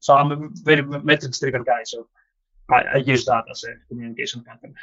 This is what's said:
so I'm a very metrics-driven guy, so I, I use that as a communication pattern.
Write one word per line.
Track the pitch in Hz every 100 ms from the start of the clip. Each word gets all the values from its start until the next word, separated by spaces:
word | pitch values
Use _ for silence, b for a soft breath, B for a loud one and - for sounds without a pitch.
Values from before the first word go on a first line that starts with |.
so | -
I'm | 139 143
a | 147 151 -
very | 156 151
metrics-driven | 139 143 151 147 139 - 135 127
guy, | 117 117
so | 110 117 - _ _ _ _ _ -
I, | - -
I | 139
use | 127 127 127
that | 113 -
as | -
a | 117 113 _
communication | 120 117 113 - 120
pattern. | 117 113 139 -